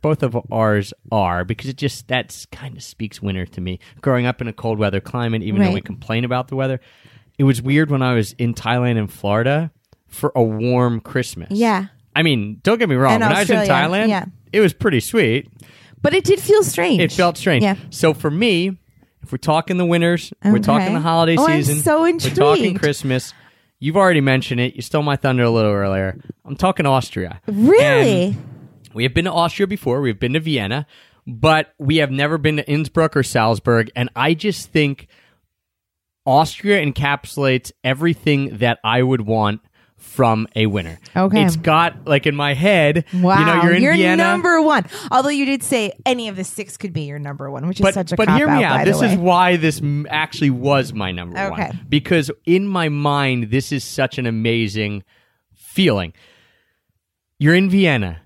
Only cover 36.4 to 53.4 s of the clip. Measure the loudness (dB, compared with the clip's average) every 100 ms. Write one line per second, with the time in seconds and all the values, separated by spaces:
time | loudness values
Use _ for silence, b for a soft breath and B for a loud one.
36.4 | 2 -2 0 0 0 -2 -2 -2 -6 -2
37.4 | 0 0 -2 _ -4 0 0 0 0 0
38.4 | 0 -2 -2 0 0 0 2 0 0 0
39.4 | 0 -2 _ _ _ _ -14 0 2 2
40.4 | -2 0 0 0 -6 -14 -8 -2 2 4
41.4 | 2 0 0 2 0 -4 -2 0 0 -2
42.4 | -2 0 2 4 2 0 -2 0 2 4
43.4 | 4 4 4 4 4 4 2 2 2 0
44.4 | 2 2 4 2 -2 B B 0 0 0
45.4 | -2 -2 -2 -2 -2 -4 -4 -4 -6 -8
46.4 | -10 -10 -14 -12 -10 -8 -8 -10 -12 -10
47.4 | -12 -8 -6 0 0 0 -4 0 2 2
48.4 | 4 2 2 2 2 2 2 2 4 4
49.4 | 4 4 0 0 -4 -4 -4 -6 -6 -2
50.4 | 0 0 0 0 0 -4 -6 -6 -8 -8
51.4 | -8 -6 -8 -8 -2 -2 0 -2 -2 -8
52.4 | 0 0 0 -2 -2 -2 -2 0 0 -2